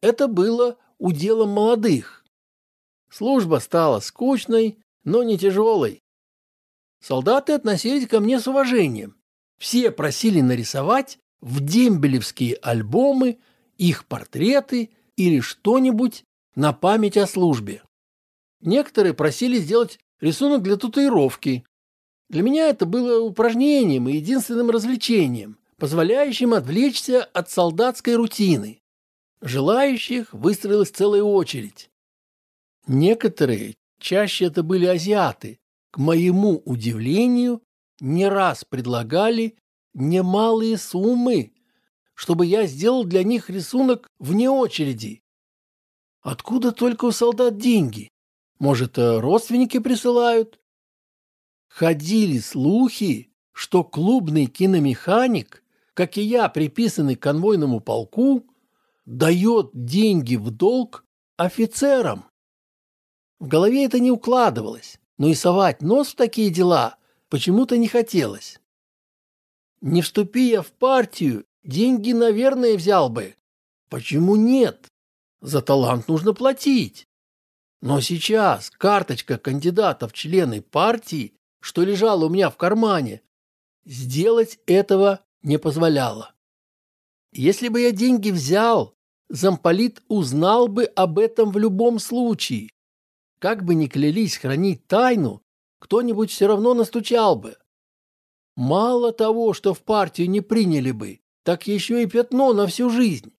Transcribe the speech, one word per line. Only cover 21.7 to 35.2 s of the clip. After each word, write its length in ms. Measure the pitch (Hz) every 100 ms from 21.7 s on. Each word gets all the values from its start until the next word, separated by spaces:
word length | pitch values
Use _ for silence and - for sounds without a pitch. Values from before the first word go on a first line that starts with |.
| _ _ _ _ _ _
Для 120 | 151
меня 260 | 208 294 320
это 180 | 277 170
было 340 | 226 247 233
упражнением 880 | 226 190 233 226 277 294 220 135 123
и 60 |
единственным 560 | 147 156 269 - 233 240
развлечением, 880 | 226 220 254 - 233 151 123 104 110 _ _
позволяющим 800 | 147 160 165 247 285 226 247
отвлечься 680 | 220 127 165 277 233 - 254
от 260 | - - 170
солдатской 640 | - 175 160 247 240 -
рутины. 680 | 233 226 - 196 151 101 113 _ _ _ _ _ _
Желающих 920 | 160 131 139 233 277 247 - 247 226
выстроилась 580 | 165 156 208 208 208 196
целая 340 | - 202 202
очередь. 680 | 208 202 175 135 104 - - _ _ _ _ _ _ _ _ _ -
Некоторые, 880 | 131 165 226 226 - 139 110 107 110 _ _
чаще 460 | - 185 208 -
это 180 | 180 160
были 240 | 160 185 180
азиаты, 720 | 180 170 208